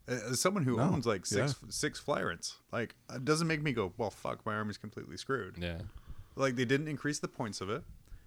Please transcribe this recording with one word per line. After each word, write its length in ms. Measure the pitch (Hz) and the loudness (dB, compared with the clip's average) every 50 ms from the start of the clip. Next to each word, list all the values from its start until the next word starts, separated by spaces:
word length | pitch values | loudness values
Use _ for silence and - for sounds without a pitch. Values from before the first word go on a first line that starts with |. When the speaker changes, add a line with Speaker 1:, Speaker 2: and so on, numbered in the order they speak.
| - | -6
Speaker 1:
As 340 | - 123 123 104 123 131 - | -4 -4 -2 -2 0 2 2
someone 240 | - 185 202 202 135 | 2 4 4 4 2
who 120 | 127 120 | 4 4
Speaker 2:
No. 60 | 110 131 | 4 4
Speaker 1:
owns, 220 | 185 - 151 113 | 4 4 4 4
like, 180 | 117 104 92 - | 2 2 2 0
six, 280 | - - 131 131 143 135 - | 0 2 2 2 2 0 -2
Speaker 2:
Yeah. 60 | - 120 | -6 -8
Speaker 1:
six 300 | - - 151 147 - - | -4 -2 -2 -2 -2 -2
Flyrants, 560 | - - 147 - - - 85 - - - - - _ _ | -2 0 0 0 0 0 -2 -2 -6 -8 -8 -10 _ _
like, 220 | - 120 113 - - - - - 120 | -2 -2 -2 -2 -6 -12 -14 -10 -8
it 100 | 131 131 | -2 2
doesn't 220 | 147 156 160 170 | 4 4 4 4
make 160 | 160 160 147 | 2 2 2
me 100 | 151 156 | 2 2
go, 200 | 120 117 98 87 - | 2 2 2 0 0
"Well, 140 | - 113 95 | 0 -2 -2
fuck, 340 | - - - 65 62 - - | -2 -4 -4 -4 -4 -4 -2
my 100 | 110 107 | -2 0
army's 240 | 107 107 107 98 - | 0 0 -2 -4 -6
completely 380 | - 107 - - - - 80 | -8 -10 -10 -10 -10 -10 -10
screwed." 400 | - - - 135 120 95 92 90 85 | -8 -4 -2 -2 -2 -2 -4 -6 -4
Speaker 3:
Yeah. 240 | 87 87 85 82 87 95 - - - - - - - - - | -4 -2 -2 -4 -6 -8 -12 -14 -14 -14 -12 -12 -14 -8 -2
Speaker 1:
Like, 200 | - 135 135 123 | 2 2 2 4
they 80 | 123 127 | 4 4
didn't 240 | 117 135 139 156 156 | 4 4 2 2 0
increase 300 | 147 131 - 147 147 - | -4 -2 -2 -2 -2 -2
the 80 | - - | -4 -6
points 320 | - - 127 104 98 - | -4 -4 -4 -4 -4 -4
of 100 | - 95 | -2 -2
it. 140 | 113 160 - - - - - - - - - | -2 -2 -4 -8 -16 -18 -16 -16 -16 -16 -16